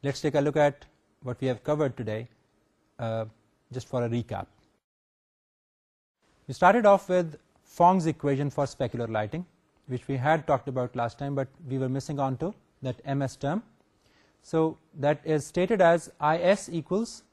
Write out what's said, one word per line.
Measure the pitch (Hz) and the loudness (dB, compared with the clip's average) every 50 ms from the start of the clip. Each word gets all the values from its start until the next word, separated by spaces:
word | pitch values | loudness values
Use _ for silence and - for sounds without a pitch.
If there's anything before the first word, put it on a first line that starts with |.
Let's | - 139 135 - | -4 -4 -4 -2
take | - 151 127 | -4 0 0
a | 151 | 2
look | 139 147 139 156 | 0 2 2 4
at | 147 147 135 - - _ _ _ _ _ _ _ | 2 2 2 -2 -18 _ _ _ _ _ _ _
what | - 127 123 - | -10 -10 -8 -4
we | - 131 | -2 -4
have | 127 113 _ | -4 -4 _
covered | - 151 151 156 135 120 | -4 0 0 0 -2 -2
today, | - 123 107 107 110 117 - _ _ _ _ _ _ _ _ _ _ _ _ _ _ | -4 -8 -6 -6 -8 -8 -12 _ _ _ _ _ _ _ _ _ _ _ _ _ _
uh, | 120 113 110 113 110 110 - _ _ _ _ _ _ _ | -6 -4 -4 -4 -6 -8 -12 _ _ _ _ _ _ _
just | 123 127 - - | -12 -12 -10 -6
for | - 127 120 | -4 -4 -2
a | 117 | -2
recap. | 113 120 117 - 110 95 95 _ _ _ _ _ _ _ _ _ _ _ _ _ _ _ _ _ _ _ _ _ _ _ _ _ _ _ _ _ _ _ _ _ _ _ _ _ _ _ _ - | -2 -4 -4 -6 -8 -10 -10 _ _ _ _ _ _ _ _ _ _ _ _ _ _ _ _ _ _ _ _ _ _ _ _ _ _ _ _ _ _ _ _ _ _ _ _ _ _ _ _ -14
We | 135 | -4
started | - - 180 196 240 214 | 4 6 6 6 8 6
off | 208 202 190 - - | 6 6 6 4 0
with | 180 180 175 165 147 - _ _ _ _ _ | 0 0 0 0 -6 -14 _ _ _ _ _
Fong's | _ - - 175 175 190 190 160 160 | _ 0 4 6 6 6 6 2 0
equation | 151 - - 143 139 135 143 143 | -2 0 0 0 0 0 -2 -4
for | - - 143 | -2 -2 -4
specular | 135 - _ 139 117 - 117 117 113 | -4 -2 _ -6 -4 -4 -6 -6 -2
lighting, | 110 107 107 104 - 160 180 _ _ _ _ _ _ _ _ - | -2 -2 -2 -2 -6 -8 -10 _ _ _ _ _ _ _ _ -8
which | 131 123 - - | -8 -8 -6 -4
we | 139 131 | -4 -2
had | 123 147 160 160 - | 2 2 2 2 2
talked | - 147 131 - - | 0 -2 0 0 -4
about | 127 131 123 120 - | -4 -4 -4 -4 -4
last | 120 120 117 - - | -4 -4 -4 -4 -8
time, | 139 139 143 | -8 -6 -4
but | 139 135 135 _ _ 175 135 | -4 -6 -6 _ _ -12 -8
we | 131 135 | -6 -4
were | 135 127 | -2 -2
missing | 131 139 131 - 151 139 | -4 -4 -6 -6 -4 -4
on | 139 135 131 127 | -2 -2 -2 -4
to | 156 175 214 - _ _ _ _ | -6 -8 -8 -10 _ _ _ _
that | - 131 123 - - | -8 -8 -8 -8 -8
M | - 139 139 | -6 -4 -4
S | 139 131 - | -4 -4 -6
term. | - - 139 160 214 233 _ _ _ _ _ _ _ _ _ _ _ _ _ _ _ | -6 -4 -4 -4 -4 -6 _ _ _ _ _ _ _ _ _ _ _ _ _ _ _
So | _ - - 160 160 160 - _ _ _ _ 156 | _ -4 0 0 0 0 -2 _ _ _ _ -2
that | 135 143 151 147 - | 0 0 0 0 -2
is | - 156 151 139 | -2 -2 -2 -2
stated | - - 180 180 190 233 196 | -2 -2 -2 0 0 4 6
as | 185 165 170 175 - - - _ | 6 6 6 4 2 -6 -10 _
I | 143 151 156 170 | 0 0 0 2
S | 175 175 196 196 - - | 4 2 2 2 0 -6
equals | 175 170 151 - 180 202 233 - - - _ _ | -8 -8 -4 -2 -2 -2 -2 -4 -8 -18 _ _